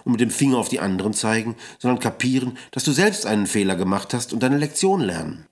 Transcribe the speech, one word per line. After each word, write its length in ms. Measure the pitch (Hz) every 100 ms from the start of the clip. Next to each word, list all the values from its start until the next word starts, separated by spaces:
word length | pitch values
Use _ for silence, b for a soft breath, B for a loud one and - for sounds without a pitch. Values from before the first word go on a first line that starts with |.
und 80 | -
mit 80 | 113
dem 120 | 117
Finger 260 | - 139 127
auf 100 | 104
die 140 | 117
anderen 320 | 98 92 101
zeigen, 420 | 107 110 110 110 113 B B
sondern 220 | 123 123
kapieren, 560 | 123 - 127 131 123 120 B
dass 120 | 127
du 80 | 151
selbst 340 | 139 208 202 101
einen 220 | 107 98
Fehler 300 | 110 95 90
gemacht 360 | 92 101 -
hast 200 | 123 -
und 100 | 113
deine 140 | 127 143
Lektion 420 | 147 - 190 190
lernen. 460 | 104 87 - - -